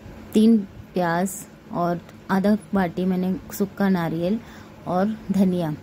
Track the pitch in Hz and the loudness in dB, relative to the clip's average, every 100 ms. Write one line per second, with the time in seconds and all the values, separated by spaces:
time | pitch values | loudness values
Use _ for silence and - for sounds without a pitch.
0 | - - - 214 220 226 190 - - 185 | -18 -18 0 4 6 6 2 -12 -8 -2
1 | 175 170 190 - - - - - 175 170 | 0 0 -2 -6 -16 -20 -10 -4 -2 -4
2 | - - - 190 202 214 - 196 175 175 | -8 -14 -2 0 2 2 0 -2 0 0
3 | 185 180 185 180 - - 202 - 196 185 | 0 0 -2 -4 -6 -6 -4 0 2 2
4 | 165 160 170 226 - - - - - 180 | 0 -2 -2 -2 -6 -20 -20 -14 -4 0
5 | 208 220 - 190 190 180 160 151 | 0 -2 -2 2 2 2 -2 -4